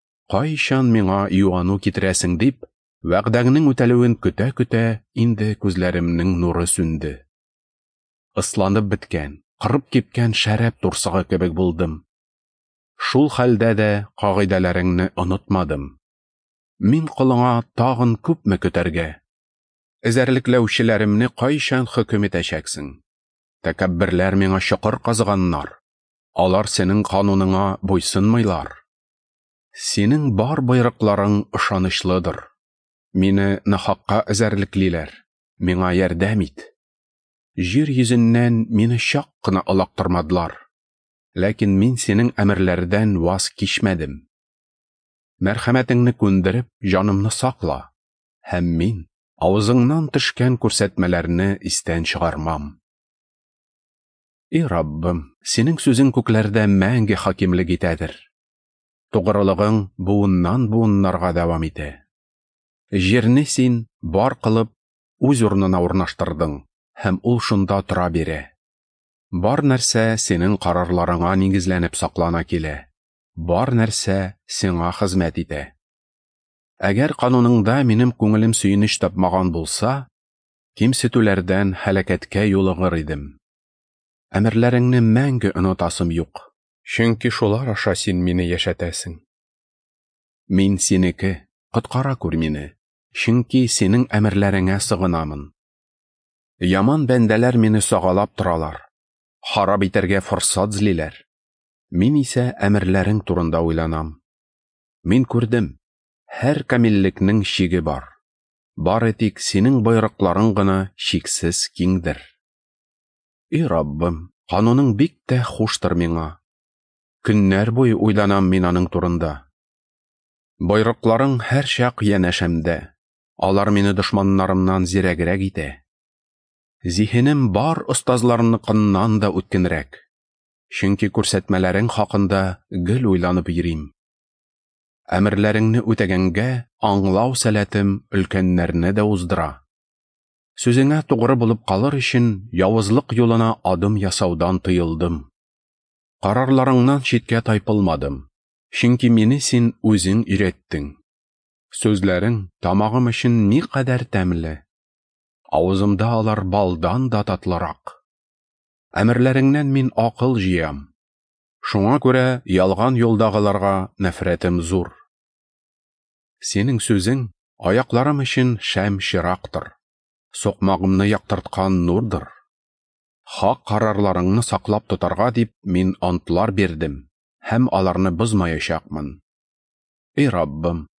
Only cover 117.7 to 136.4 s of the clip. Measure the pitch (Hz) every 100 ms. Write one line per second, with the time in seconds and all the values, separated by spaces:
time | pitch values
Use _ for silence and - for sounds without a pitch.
117.7 | 117 131 110 107 104 101 98 95 95 90
118.7 | 90 92 90 87 87 80 71 _ _ _
119.7 | _ _ _ _ _ _ _ _ _ 90
120.7 | 104 110 117 117 113 139 127 113 131 139
121.7 | - 123 - 104 101 90 87 87 82 80
122.7 | 82 - _ _ _ _ - 95 98 101
123.7 | 101 101 98 98 104 98 98 92 95 95
124.7 | 95 90 95 92 82 85 98 95 - 73
125.7 | - _ _ _ _ _ _ _ _ _
126.7 | _ 90 85 107 120 131 147 123 95 143
127.7 | 160 - 131 - 123 120 117 117 113 -
128.7 | 107 104 98 110 107 104 90 - 98 90
129.7 | 82 71 - _ _ _ _ _ _ _
130.7 | - 98 101 104 113 101 98 - 95 92
131.7 | 95 113 - 104 104 95 98 95 92 _
132.7 | 92 87 123 120 92 90 90 85 85 85
133.7 | 80 71 _ _ _ _ _ _ _ _
134.7 | _ _ _ - 92 101 101 107 107 110
135.7 | 113 113 110 98 92 95 85